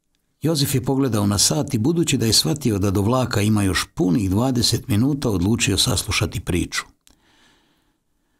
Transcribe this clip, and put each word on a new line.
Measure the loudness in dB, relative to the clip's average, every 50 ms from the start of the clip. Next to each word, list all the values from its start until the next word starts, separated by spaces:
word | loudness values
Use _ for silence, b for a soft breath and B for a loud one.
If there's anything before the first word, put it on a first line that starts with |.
| _ _ _ _ _ _ _ _
Jozef | -4 -2 0 0 0 0 0
je | -2 -2
pogledao | 0 0 0 0 0 0 0 2
na | 2 2
sat | 2 2 2 0 -2 -2 -2 -2
i, |
budući | 0 0 0 0 0 0 0 0
da | 0 0
je | 2 2
shvatio | 2 0 0 -2 -2 0 0 0 0
da | 0 0
do | 0 2
vlaka | 2 2 2 0 0 0 0 0
ima | 2 2 2 2 2
još | 2 0 -2 -4 -4 -4
punih | -2 0 0 2 0 0 0
dvadeset | 0 0 0 0 0 0 0 0 0 -2 -2
minuta, | 0 0 2 2 0 0 -2 -2 -2
odlučio | 0 0 0 0 0 0 0 0 0
saslušati | 2 0 0 0 -2 -2 -2 -2 -2 -2 -2 -4 -6
priču. | -4 -2 -2 -2 -2 -4 -6 -10 -10 -10 _ _ _ b b b b b b b b b b b b b b b b b b b b b b b b b b